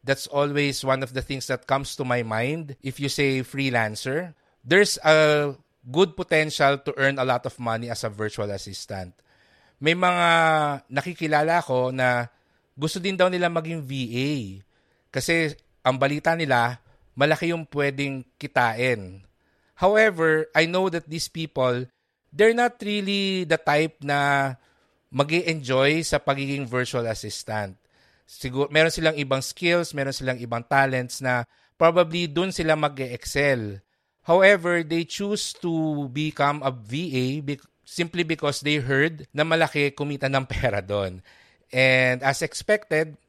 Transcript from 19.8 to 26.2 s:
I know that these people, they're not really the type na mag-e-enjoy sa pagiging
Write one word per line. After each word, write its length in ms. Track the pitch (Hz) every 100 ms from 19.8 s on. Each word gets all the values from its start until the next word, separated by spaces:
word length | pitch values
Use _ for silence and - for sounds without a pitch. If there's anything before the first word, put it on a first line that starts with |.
| 185 214 220 170 160 156 156 156
I 160 | 165
know 160 | 185 190
that 160 | 170
these 240 | 151 151 -
people, 560 | 165 160 - 127 123 127 _ _ _ _
they're 240 | 139 220 233
not 240 | 240 240
really 640 | 208 208 196 202 196 190
the 160 | 170 160
type 400 | - 147 160 _
na 560 | 143 143 143 139 139 127 _ _ _ _ _
mag-e-enjoy 920 | 135 143 165 170 160 127 131 139 156
sa 160 | 160
pagiging 480 | 147